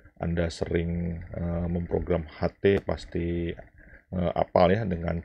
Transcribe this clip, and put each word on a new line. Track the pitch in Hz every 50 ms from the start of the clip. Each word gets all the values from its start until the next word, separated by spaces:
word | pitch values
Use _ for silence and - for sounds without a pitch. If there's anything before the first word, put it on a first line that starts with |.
| - - - -
Anda | - 85 85 85 85 85
sering, | - - - - 85 85 85 85 85 87 87 87 85 85 85 85
eh, | - - 87 85 85 85 85 85
memprogram | 87 87 87 85 87 87 82 80 87 85 80
H | - - - - 87 - _
T, | - 101 98 95 -
pasti, | - 85 82 - - - 85 85 85 85 87 85 85 85 - - - - - - - - - _ _
eh, | - 92 87 85 -
apal | - - - - 92 90 87 95
ya | 107 117
dengan | 95 90 82 82 85 85 85 82